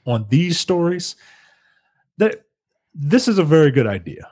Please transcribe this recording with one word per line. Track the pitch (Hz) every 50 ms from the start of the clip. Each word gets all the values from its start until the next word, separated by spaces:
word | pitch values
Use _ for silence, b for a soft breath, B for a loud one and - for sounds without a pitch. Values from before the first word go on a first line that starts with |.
| _ 127
on | 120 110 107 101
these | 120 151 175 180 165 -
stories. | - - 185 175 170 170 180 180 180 - - b b b b b b b b b b b b b b b b b b b _ -
That, | 208 214 - - _ _ _ _ _ _ _ _ _ _ _
this | 156 143 147 196 254 - 247
is | 214 190
a | 165
very | 147 156 160 156 143
good | 127 139 120
idea, | 107 98 92 82 82 - - - -